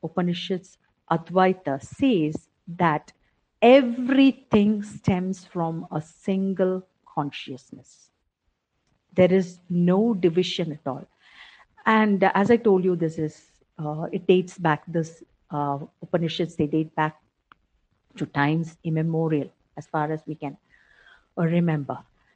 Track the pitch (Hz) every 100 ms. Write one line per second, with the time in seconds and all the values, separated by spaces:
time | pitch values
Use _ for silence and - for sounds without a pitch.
0 | 160 - 175 175 - 185 - _ _ _
1 | - 165 165 180 185 185 - 135 - -
2 | 269 196 151 156 - _ - 170 175 151
3 | - _ _ _ _ _ 233 269 240 240
4 | 247 269 269 - _ 214 208 214 208 -
5 | - 180 185 190 - 180 165 165 170 160
6 | - _ - 190 190 190 185 185 - _
7 | _ - 143 - - 131 - - - _
8 | _ _ _ _ _ _ _ _ _ _
9 | _ 180 180 190 180 - - 175 175 190
10 | 233 196 180 165 180 - 165 147 - 131
11 | - _ _ - - - _ _ - 220
12 | 214 196 185 190 202 233 233 185 185 175
13 | 160 160 151 - _ _ _ - 151 156
14 | 165 - 175 185 180 - 170 151 - 165
15 | 160 - - _ _ 147 143 139 156 _
16 | - 175 165 160 170 - 147 156 160 -
17 | 156 - _ _ _ _ _ _ _ _
18 | _ - 147 143 143 160 165 - 165 160
19 | 160 160 160 151 135 _ _ - - 160
20 | 151 156 147 156 143 - _ _ _ _
21 | _ _ _ - 165 175 170 156 135 127
22 | - _ _